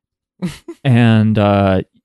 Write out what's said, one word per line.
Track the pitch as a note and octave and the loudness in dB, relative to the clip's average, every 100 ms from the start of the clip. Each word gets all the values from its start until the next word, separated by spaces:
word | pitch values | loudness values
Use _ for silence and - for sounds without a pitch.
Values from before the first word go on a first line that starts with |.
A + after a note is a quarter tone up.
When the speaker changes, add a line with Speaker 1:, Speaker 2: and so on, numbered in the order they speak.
| _ _ _ _ | _ _ _ _
Speaker 1:
<laughs> | F3+ - - E4 | -14 -12 -20 -8
Speaker 2:
And, | C#3 A#2 A#2 A2 G#2+ G#2+ | -2 2 2 2 0 0
uh, | G2+ G2+ G2 F#2+ - _ | 0 0 0 -2 -4 _